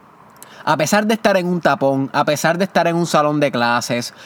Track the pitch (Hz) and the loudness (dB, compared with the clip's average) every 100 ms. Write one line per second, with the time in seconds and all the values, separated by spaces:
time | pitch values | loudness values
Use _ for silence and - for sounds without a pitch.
0 | - - - - - - - 151 156 208 | -20 -20 -20 -20 -20 -10 -2 -2 2 2
1 | 214 226 214 190 180 175 151 139 139 135 | 2 0 2 2 0 -2 -2 0 0 0
2 | 135 143 147 147 160 175 196 185 170 170 | -2 -2 -2 0 0 0 0 0 0 0
3 | 165 160 151 151 143 123 120 120 - 120 | 0 2 2 0 0 0 0 0 -2 -4
4 | 120 - | -6 -12